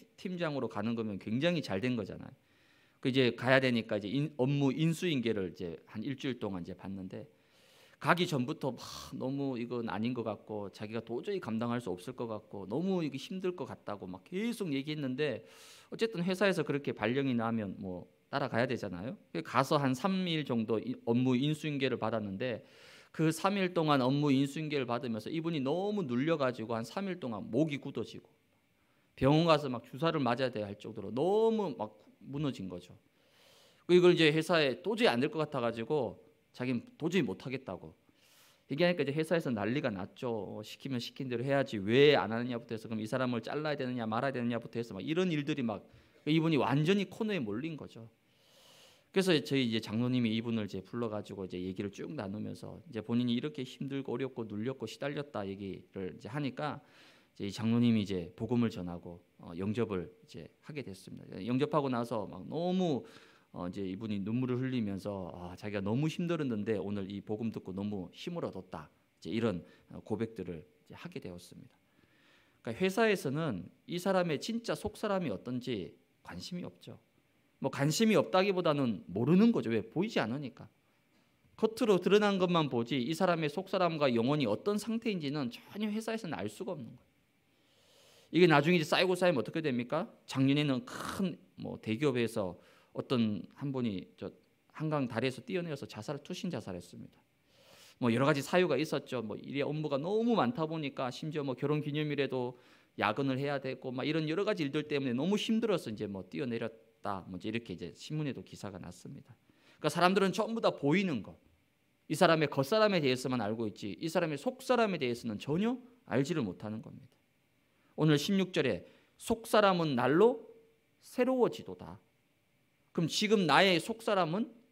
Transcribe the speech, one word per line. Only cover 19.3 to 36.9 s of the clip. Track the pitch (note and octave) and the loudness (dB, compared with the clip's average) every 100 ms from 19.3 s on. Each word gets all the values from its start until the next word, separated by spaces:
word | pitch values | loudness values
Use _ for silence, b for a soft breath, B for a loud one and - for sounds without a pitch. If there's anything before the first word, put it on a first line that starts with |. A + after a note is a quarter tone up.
그래서 | E3+ - | -8 0
가서 | A#2 C3+ D#3 | 2 4 4
한 | C#3 | 2
삼 | B2+ G3 F#3+ F#3 | 2 0 0 0
일 | D#3+ C#3+ | 0 0
정도 | A#2+ A2 A2 | 0 2 0
이, | - B2+ | -2 -4
업무 | - A#2+ B2+ B2+ | 0 2 4 4
인수인계를 | C#3+ D3+ D#3+ C#3+ C3+ B2 | 2 0 -2 0 0 0
받았는데 | A2 A2+ G#2 F#2+ B2+ A2 B B B B B | 0 -2 -4 -4 -4 -6 B B B B B
그 | - D#3+ | 0 2
삼 | D#3 G3 G3+ | 2 0 2
일 | F#3 | 0
동안 | F3+ D#3 C#3+ | 2 4 4
업무 | B2 C#3+ D3 | 6 4 4
인수인계를 | C3+ C#3 D3+ D#3 C#3+ B2 | 4 4 -2 -4 -2 0
받으면서 | A#2+ B2 A2 - | -2 -2 -4 -4
이분이 | D#3 D#3+ E3 | -4 -2 -2
너무 | C3 E3 G3+ G#3 | 0 0 0 -2
눌려가지고 | D#3+ A#2+ D3 D#3+ C3+ B2 A2+ A2+ | 0 0 2 2 0 -2 -4 -4
한 | A#2 | -4
삼 | - G3 | -6 -6
일 | F3+ | -6
동안 | C3 G#2 - | -6 -6 -2
목이 | A2+ D#3+ C#3+ | 0 0 0
굳어지고 | C#3+ C3 G#2+ - - _ _ _ _ _ _ _ _ - | -6 -8 -8 -10 -20 _ _ _ _ _ _ _ _ 0
병원 | C3 D3+ E3+ | 4 6 6
가서 | D3+ C3+ | 4 2
막 | B2+ | -6
주사를 | - C3+ E3 D#3+ | -8 -4 0 2
맞아야 | B2 B2 C3 | 0 0 0
될 | A2+ G#2 G2+ | -2 -6 -8
정도로 | A2 G#2+ G2 | -12 -10 -6
너무 | A2 E3 G#3 A3+ A3 F#3+ B2 | -2 2 4 4 2 -2 -4
막 | G#2+ - - _ | -8 -10 -20 _
무너진 | - C#3 D3+ A#2+ F#2+ | -10 -4 -4 -4 -8
거죠. | F2 - - _ b b b b b b b - | -10 -12 -20 _ b b b b b b b 4
그 | |
이걸 | F3+ F3 | 8 8
이제 | D#3+ D#3+ | 8 6
회사에 | D#3 D#3 E3+ C#3+ B2 | 6 4 4 4 2
도저히 | F#3 G#3+ A3+ | -2 2 4
안 | A#2+ | 4
될 | D3 | 2
것 | D#3 | 0
같아가지고 | D3+ C#3 A#2 A2 A2+ D3+ A2+ F2 - _ _ | -2 0 0 -2 -2 0 -2 -6 -18 _ _
자기는 | - B2+ B2 - | -8 -4 -4 -4